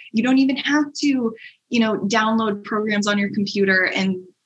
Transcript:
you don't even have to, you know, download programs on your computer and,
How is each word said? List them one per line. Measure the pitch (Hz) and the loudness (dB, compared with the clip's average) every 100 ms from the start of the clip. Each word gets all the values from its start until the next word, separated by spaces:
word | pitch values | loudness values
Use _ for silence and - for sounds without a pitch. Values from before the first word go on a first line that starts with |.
| - | -6
you | 220 | -2
don't | 247 262 | 2 2
even | 269 269 | 2 0
have | - 294 294 | 0 0 0
to, | - 294 262 226 226 - - - | -2 -2 0 -2 -4 -14 -20 -4
you | 233 | 0
know, | 220 208 | 2 0
download | 196 220 220 226 220 202 | 0 0 2 2 0 -2
programs | 208 208 214 208 208 | -4 -4 -2 0 0
on | 202 | 0
your | 202 | -2
computer | - 196 208 196 190 185 | -2 -2 0 2 2 2
and, | - 190 185 - _ | 0 -2 -2 -8 _